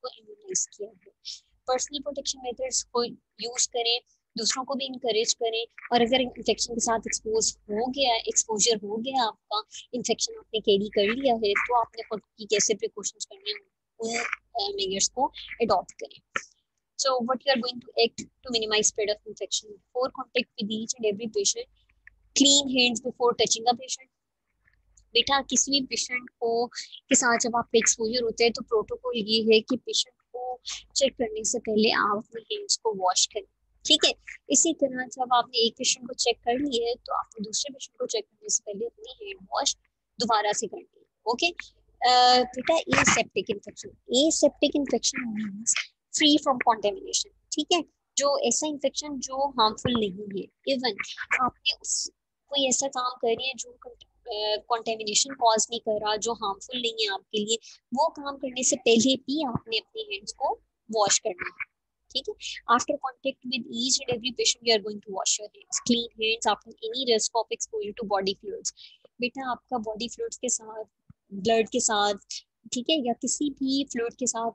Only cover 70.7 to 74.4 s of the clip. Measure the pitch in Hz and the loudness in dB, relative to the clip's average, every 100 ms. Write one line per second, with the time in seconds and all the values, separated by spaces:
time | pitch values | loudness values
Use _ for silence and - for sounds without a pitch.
70.7 | 220 - _ _ _ _ 196 196 226 220 | -12 -14 _ _ _ _ -4 2 4 2
71.7 | 254 240 214 208 202 - - - _ - | 0 2 2 2 0 -6 -14 -14 _ -10
72.7 | 254 240 320 240 233 240 - 294 269 269 | -4 0 2 2 -2 -2 -2 -2 -2 0
73.7 | 269 277 240 233 - 240 226 | 0 -2 -4 -4 -2 -2 -2